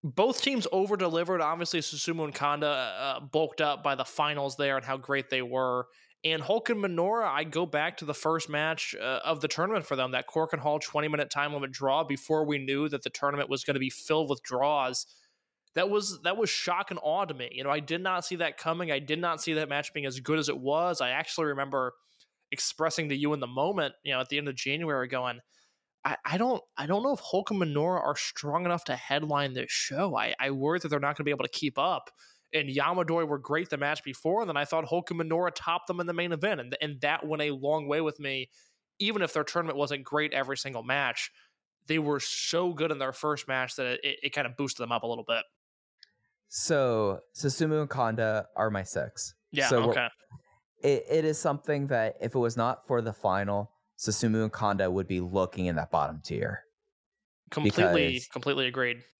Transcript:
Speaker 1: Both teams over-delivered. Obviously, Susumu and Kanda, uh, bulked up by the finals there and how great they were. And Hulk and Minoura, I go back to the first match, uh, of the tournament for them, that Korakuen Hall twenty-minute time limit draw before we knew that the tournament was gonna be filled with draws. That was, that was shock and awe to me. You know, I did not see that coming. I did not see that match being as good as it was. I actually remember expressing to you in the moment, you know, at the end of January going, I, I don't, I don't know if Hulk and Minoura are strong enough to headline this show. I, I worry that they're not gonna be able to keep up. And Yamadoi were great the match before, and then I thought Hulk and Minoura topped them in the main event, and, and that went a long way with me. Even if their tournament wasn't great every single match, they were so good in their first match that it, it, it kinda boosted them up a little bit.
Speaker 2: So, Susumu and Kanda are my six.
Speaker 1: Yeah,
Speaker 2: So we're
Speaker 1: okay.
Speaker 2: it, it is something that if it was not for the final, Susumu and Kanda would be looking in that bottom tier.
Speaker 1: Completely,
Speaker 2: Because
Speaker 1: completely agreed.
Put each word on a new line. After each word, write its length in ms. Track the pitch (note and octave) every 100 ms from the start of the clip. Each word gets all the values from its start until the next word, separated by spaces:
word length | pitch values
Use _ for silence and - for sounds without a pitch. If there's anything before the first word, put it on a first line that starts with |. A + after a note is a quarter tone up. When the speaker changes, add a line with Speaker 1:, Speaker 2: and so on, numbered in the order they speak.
Speaker 1:
Both 400 | D#3 B2+ A3 B3+
teams 240 | C4+ C4 F#3
over-delivered. 680 | F#3+ F#3+ G3+ F3+ E3 F3 F#3
Obviously, 400 | D3+ E3 E3+ E3+
Susumu 440 | - D3 - E3
and 100 | D3+
Kanda, 320 | - C#3+ D3 D3
uh, 540 | C#3 B2 F#2+ C#3 B2+
bulked 400 | C#3 D#3 D#3 -
up 220 | D3+ C#3
by 120 | C#3+
the 100 | C3
finals 520 | B2+ - D3 D3 C#3 B2+
there 200 | C#3 C3+
and 80 |
how 120 | B2 C3+
great 340 | C3 C#3 C3
they 120 | C3
were. 440 | B2 B2+ B2+ B2 B2 _ _ _
And 180 | D#3+ D#3+
Hulk 260 | C#3 A3 A3+
and 120 | A3+
Minoura, 460 | G3 E3+ F3+ A3+ G#3
I 160 | C#3+
go 200 | D#3 D3+
back 340 | F3 D3 D#3+ F3
to 60 |
the 100 | D3+
first 340 | D3 D#3+ D#3+ D#3
match, 460 | D3 D#3 D#3 - -
uh, 200 | B2 C3
of 160 | - D#3
the 80 | D3+
tournament 380 | - F3+ G#3+ -
for 80 |
them, 180 | C3+ B2+
that 140 | B2+ -
Korakuen 320 | D#3+ D#3+ D#3+
Hall 200 | D3 D3
twenty-minute 520 | - D3+ D3+ D3+ C#3+
time 220 | D3 D3
limit 180 | D3 C3+
draw 320 | C3 C3+ C#3+
before 420 | C#3+ C#3 - D#3
we 140 | D3+ C#3+
knew 300 | C3+ C#3 D3+
that 140 | C#3+
the 80 | B2+
tournament 380 | - C#3+ C#3+ C3
was 140 | C3+
gonna 160 | - C3+
be 120 | C3
filled 400 | - - D#3 D3
with 120 | C3+
draws. 640 | - B2+ C#3+ D3 B2+ B2+ - - _ _ _ _ _
That 160 | D#3+ F#3+
was, 300 | G#3 F#3+ F#3
that 140 | E3+ G3+
was 140 | G#3
shock 400 | - - F3 G3
and 80 | F#3
awe 220 | D3+ E3+
to 100 | F#3+
me. 160 | C#3 B2
You 100 | B2+
know, 80 | C#3
I 80 | D3+
did 220 | C#3+ E3
not 240 | F#3 F3+
see 120 | F3 F3
that 200 | E3 -
coming. 340 | E3 E3 E3+
I 80 | C#3
did 220 | C#3 D#3
not 200 | E3+ D#3+
see 120 | -
that 140 | D#3 D3+
match 260 | C#3+ C#3+
being 120 | D#3 C#3
as 120 | B2+
good 200 | B2+ D#3
as 100 | C#3+
it 100 | C3+
was. 420 | C3 D3+ F3 E3+
I 100 | B2
actually 360 | C3 D#3+ - D#3
remember 460 | C#3 C3+ C3+ B2+ - _ _ _ _ _
expressing 600 | - - - D#3+ D#3 D3+
to 60 | C#3
you 160 | D3
in 60 | D3+
the 80 | B2+
moment, 480 | B2+ D#3+ G3 C#3+ -
you 100 | C#3+
know, 80 | C3
at 80 | C3
the 100 | C#3+
end 100 | D3
of 80 | B2+
January 500 | C#3 D3 E3 C#3 B2+
going, 320 | C3 B2+ A#2+ _ _ _ _ _ _ C#3+
I, 80 | -
I 140 | - F3
don't, 240 | A#3+ A#3 - -
I 80 | C#3+
don't 160 | G3
know 100 | C4
if 80 | C#4
Hulk 300 | - F#3 G3
and 100 | G3+
Minoura 400 | E3+ D3 E3 F3+
are 160 | - D3+
strong 480 | - - D3 D#3
enough 200 | F3+ F3
to 120 | - B2+
headline 560 | - C#3 D3+ C#3+ C#3
this 180 | B2+ B2+
show. 460 | - - E3+ F#3+ A#2+
I, 180 | A2 -
I 120 | C3+
worry 260 | C#3 C#3+ F3
that 100 | D#3+
they're 100 | D3
not 200 | C#3+ D3
gonna 80 | D3
be 40 |
able 120 | C#3
to 60 | C3+
keep 260 | - D3 B2+
up. 300 | D#3+ E3 - _ - _ _
And 200 | D#3 C#3
Yamadoi 540 | C3+ C#3+ F3+ D#3+ E3 D#3+
were 100 | C#3+
great 300 | B2 D3+ E3+
the 80 | C#3+
match 260 | C#3+ D3+
before, 380 | - C3 D#3+ G3+
and 80 | G#3+
then 80 | C#3+
I 80 |
thought 220 | D3 D#3+ D#3+
Hulk 240 | E3+ E3+
and 100 | E3+
Minoura 300 | D#3+ E3 F3
topped 320 | E3+ - F3 -
them 140 | F3
in 60 | F3
the 80 |
main 180 | E3+ F3
event, 300 | D#3+ F#3+ F3
and, 120 | A#2+ C3
and 180 | D3+ C#3
that 240 | D3 D#3 D3+
went 160 | D3+
a 80 | D3
long 380 | C#3 C#3+ D#3 C#3+
way 120 | D3
with 180 | D#3 D3
me. 300 | C#3 C3+ B2+ _ _ _ _ _
Even 220 | G3+ G#3+
if 140 | E3
their 100 | G#3
tournament 320 | - F3 E3 C#3+
wasn't 260 | C#3+ C#3
great 300 | C3 D3 D3+
every 240 | C3+ C3 C3+
single 260 | C3+ B2
match, 480 | A#2+ C#3 C3+ A#2 - _ _ _ _ _ -
they 100 | D#3+
were 220 | D3 C#3+
so 520 | - - - E3 F3+
good 180 | D#3 D#3
in 80 | C#3+
their 140 | C3+
first 340 | B2+ D3+ C#3+ -
match 280 | C3 B2+ -
that 100 | B2
it, 140 | B2+
it, 140 | C#3 -
it 100 | C#3
kinda 220 | C#3+ B2+ B2+
boosted 260 | C#3 -
them 100 | A#2
up 100 | A#2
a 40 | A#2
little 200 | A#2 G#2+
bit. 160 | A#2 - _ _ _ _ _ - _ _ _ _
Speaker 2:
So, 720 | - - D3+ B2+ A2+ G#2 F#2+ - -
Susumu 460 | C#3+ C3 D#3+ D#3
and 80 | D3
Kanda 560 | C#3 A#2 A2 A2 G#2+ - -
are 140 | A2
my 120 | G2
six. 520 | F#2+ - C2 - - - _
Speaker 1:
Yeah, 180 | C#3 C3+
Speaker 2:
So 160 | B2+
we're 60 | A2+
Speaker 1:
okay. 180 | B2 A#2+ - _ - _ _ _ _
Speaker 2:
it, 220 | C#3 C3+ -
it 140 | D#3+ D#3
is 120 | D3+
something 500 | E3 C#3+ - C#3+ C#3
that 280 | B2 A2 -
if 120 | A#2
it 40 | C3
was 180 | A#2 A#2
not 300 | A#2 - -
for 160 | B2
the 100 | A2+
final, 600 | G#2 G#2 F#2+ G2+ G2+ G#2+ _ _ -
Susumu 460 | - G#2+ A#2 A2
and 80 | A2
Kanda 360 | - G#2+ G2+ F#2
would 180 | F#2 F#2
be 120 | F#2
looking 460 | F2+ F#2+ F#2 - F2+
in 100 | E2
that 140 | D2+
bottom 300 | E2 C#2+ D#2
tier. 380 | - D#2+ - - _ _ _ _ _ _ _ _ _
Speaker 1:
Completely, 640 | - D3+ - F3+ E3+ C#3
Speaker 2:
Because 160 | B2+ -
Speaker 1:
completely 400 | C#3 C#3+ C#3 B2+
agreed. 340 | B2+ B2 A#2+ - _